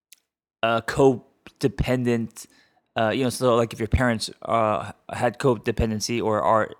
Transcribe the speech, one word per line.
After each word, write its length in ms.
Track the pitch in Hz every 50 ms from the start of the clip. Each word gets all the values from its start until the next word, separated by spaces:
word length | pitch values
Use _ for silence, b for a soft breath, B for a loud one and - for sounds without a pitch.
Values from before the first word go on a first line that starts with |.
| _ _ - _ _ _ _ _ _ _ _ _ -
a 180 | 113 117 113 -
codependent, 1600 | - - - 139 135 127 101 - _ _ _ _ - - _ - 131 - - - - 127 127 123 120 120 117 113 107 - - - b b b b b b b b _ _
uh, 140 | 120 113 107
you 140 | 101 123 131
know, 60 | 123
so, 260 | 110 - 127 127 113
like, 160 | 120 117 110 -
if 80 | -
your 80 | 113 101
parents, 420 | - - 131 123 117 107 - - - - -
uh, 500 | - 113 117 110 107 104 - - 101 - - _ -
had 300 | - - 123 120 104 -
codependency 840 | - 135 120 107 - 123 104 - 117 110 110 107 98 - 120 117 90
or 180 | 110 107 104
are, 300 | - 82 110 107 104 - - -